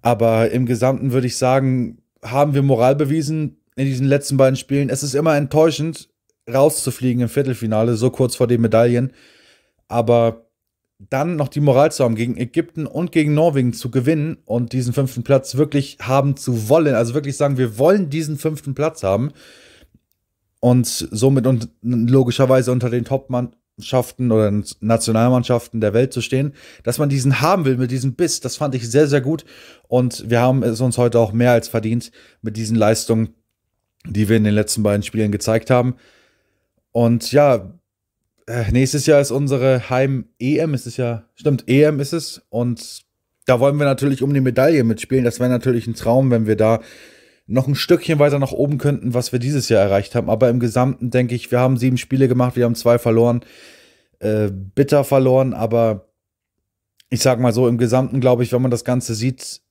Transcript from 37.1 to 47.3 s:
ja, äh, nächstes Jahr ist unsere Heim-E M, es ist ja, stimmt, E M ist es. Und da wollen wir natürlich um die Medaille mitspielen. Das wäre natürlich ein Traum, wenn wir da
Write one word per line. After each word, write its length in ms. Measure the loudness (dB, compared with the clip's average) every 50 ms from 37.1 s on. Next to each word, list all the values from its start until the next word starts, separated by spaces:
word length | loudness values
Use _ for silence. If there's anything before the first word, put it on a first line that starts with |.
| 2 0 -2 0
ja, 420 | 2 4 4 4 2 0 -2 -10 -20 _ _ _ _ _ _ _ _ _ _ _ _ _ _
äh, 240 | -8 -6 -4 -2 0
nächstes 340 | 2 2 2 0 -2 -2 2
Jahr 140 | 4 4 4
ist 120 | 4 0
unsere 580 | -2 -4 -2 -2 -2 0 2 2 0 0 -2 -2
Heim-E 680 | -2 -2 0 0 -2 -6 -8 _ _ _ -4 -2 0 0
M, 160 | 0 -2 -4
es 120 | -6 -6
ist 100 | -10 -8
ja, 280 | -6 -4 -4 -6 -8 -12 _ _
stimmt, 300 | _ -2 0 0 0 0 2
E 140 | 4 4
M 160 | 4 4 2 0
ist 140 | -4 -4
es. 280 | -6 -8 -8 -8 -16 -18 _ _
Und 540 | -6 -4 -4 -4 -4 -6 -10 -18 -18 -20 _ _ _ _ _ _ _ _ _
da 120 | 0 2 4
wollen 180 | 4 2 2 2
wir 60 | 0
natürlich 380 | 0 0 0 0 -2 0 0
um 100 | -2 0
die 80 | 0 2
Medaille 440 | 0 2 2 2 2 4 4 2 2
mitspielen. 400 | 2 0 -2 -4 _ -2 0 0
Das 160 | 0 -2 -2
wäre 100 | -2 0
natürlich 380 | 0 0 0 0 -2 -2 -2 -6
ein 80 | -10
Traum, 340 | -4 -2 2 2 2 4 4
wenn 160 | 2 2 2
wir 80 | 0 2
da 240 | 2 4 2 2 0 -2 -12 -20 -20 -20 -20 _ _ _ _